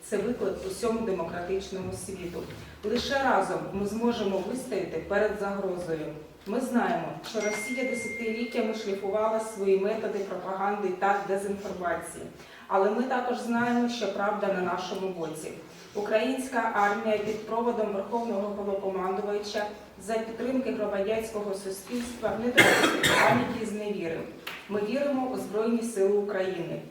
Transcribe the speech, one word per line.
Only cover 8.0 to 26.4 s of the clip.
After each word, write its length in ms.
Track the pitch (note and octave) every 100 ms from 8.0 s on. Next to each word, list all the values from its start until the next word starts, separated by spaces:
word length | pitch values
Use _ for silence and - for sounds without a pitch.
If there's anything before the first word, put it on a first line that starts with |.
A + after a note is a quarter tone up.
| G#3 A3 A3+ A3 A#3+ B3+ A3
шліфувала 680 | G#3+ G3+ F#3+ G3 G#3+ A3 A3
свої 400 | A3 G3 G3 F#3+
методи 400 | G3 A3 G#3 G#3
пропаганди 680 | F#3+ F3+ F#3 F#3+ G3 G3+ F#3+ F3+
та 200 | G3 G3+ F3
дезінформації. 960 | G3 G3 G3 G3+ F3+ F3 E3 - - - - - - -
Але 220 | G3 G3
ми 140 | A3+
також 340 | B3+ B3+ B3 A#3
знаємо, 500 | A3 A#3 A#3+ A#3+ A#3+
що 240 | - G3+
правда 340 | G3+ G3+ G#3+ G3+
на 140 | F#3
нашому 480 | F3+ F3 - G3 F#3+
боці. 420 | F3 D#3 D3+ - - - - - G#3
Українська 760 | G#3 A3 B3 C4 - A#3+ A#3
армія 440 | G#3 G3+ G#3 A3 G#3
під 300 | - - -
проводом 460 | A3+ A#3+ G#3+ G#3
Верховного 480 | G3+ A#3+ A#3+ A#3 G3
Головнокомандувача 1200 | G3+ G3+ G3+ G3 G3 F#3+ F#3+ G3+ G#3 G#3 G#3 A3 G#3 - - - F#3+
за 80 |
підтримки 580 | A3+ A3+ - B3 C4 A3
громадянського 840 | G#3+ G#3 G3+ G3 A3 A3 G#3+ G#3
суспільства 800 | F#3+ G3 F#3+ - A#3+ A#3 - A3 G#3
не 40 | A#3+
допустить 640 | B3+ - - - D4+ - -
паніки 400 | A3 A#3+ - A3+
і 20 | G#3
зневіри. 540 | G#3 G#3 F#3+ E3 E3 - - - - -
Ми 120 | G#3 G#3
віримо 420 | C4 C#4+ C4 B3+
у 40 | G3+
Збройні 440 | F#3 G#3 A#3 A#3
Сили 360 | - G3 F#3+ G#3
України. 640 | G3+ G3